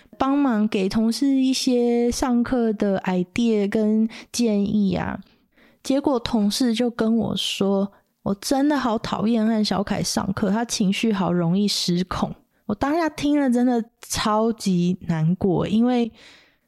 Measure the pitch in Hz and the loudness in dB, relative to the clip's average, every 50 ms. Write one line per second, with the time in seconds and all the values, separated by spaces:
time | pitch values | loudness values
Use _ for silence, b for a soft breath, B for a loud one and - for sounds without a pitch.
0 | B B B - 269 269 277 285 285 262 226 208 214 220 - 202 185 196 - 226 | B B B -4 -2 0 2 2 2 2 2 0 0 0 0 0 -2 0 0 0
1 | 220 226 226 - 285 277 269 262 262 262 254 - - 269 247 240 240 240 240 240 | 0 0 0 0 0 2 2 2 2 2 0 0 0 0 2 2 2 2 2 2
2 | 240 240 240 - 294 254 240 240 240 - 262 240 226 226 208 - 208 202 190 185 | 0 0 0 -2 0 0 0 0 0 0 0 0 0 0 0 0 0 0 0 -2
3 | - 190 185 180 180 - - 240 233 233 220 208 202 202 214 220 214 214 214 220 | -2 -2 0 0 -2 -2 -2 0 0 2 2 2 0 0 0 0 2 2 2 2
4 | 226 226 B B B B - - 240 220 208 202 202 - 208 214 202 190 180 175 | 0 0 B B B B -4 -2 0 0 2 0 0 0 0 0 2 2 0 -2
5 | 180 185 - - - b b b b b b b b b b b b - 262 285 | -4 -4 -6 -8 -12 b b b b b b b b b b b b -2 0 0
6 | 285 311 269 233 - - - 220 202 208 - - 262 240 220 226 247 240 233 - | 2 0 0 0 -2 -2 0 0 0 0 0 0 0 0 0 0 -2 -2 -2 0
7 | 220 220 233 226 - - 196 196 - - - - 196 196 196 196 202 196 b b | 0 0 2 0 0 -2 -4 -4 -6 -6 -2 -2 0 0 0 0 -2 -4 b b
8 | b b b _ - 202 202 - - - 277 269 277 294 302 269 247 240 214 220 | b b b _ -6 -6 -6 -4 -2 -2 0 2 2 2 2 0 0 -2 -2 -2
9 | - - - - 208 220 240 220 214 226 226 214 214 - 196 180 202 - 202 - | -4 -4 -4 -2 0 0 2 2 2 2 2 0 0 0 0 -2 -2 -2 -2 -4
10 | 170 - - 226 - - 196 - 220 185 202 226 240 233 - - 208 185 196 - | -2 -2 -2 -4 -2 -4 -2 -2 0 0 0 0 -2 -4 -2 -2 0 0 0 0
11 | - 226 208 190 180 165 175 175 170 165 180 196 208 196 - - - - 175 175 | 0 0 0 2 0 0 0 2 2 2 2 2 2 0 0 -2 -2 0 0 0
12 | 185 - - - - - - - _ _ _ _ _ - 208 - 269 277 302 339 | 0 -2 -4 -4 -4 -4 -6 -10 _ _ _ _ _ -6 -4 -2 -2 0 0 0
13 | 320 302 311 - 285 285 294 294 277 262 233 240 247 254 247 233 220 - _ - | 0 -2 -2 -2 -2 0 0 2 2 2 2 2 2 2 0 0 -2 -6 _ -20
14 | - - - - - 220 208 214 226 233 226 - - 196 180 175 175 175 185 - | -12 -8 -6 -2 0 0 2 2 2 0 -2 -2 -2 0 2 2 2 0 -2 -4
15 | - - 165 156 156 165 185 - - 190 165 147 147 - 202 220 233 247 254 240 | -4 -4 -2 0 0 0 0 0 0 0 0 0 0 0 0 2 2 2 2 0
16 | 233 226 B B B B B B B B B B B | 0 -2 B B B B B B B B B B B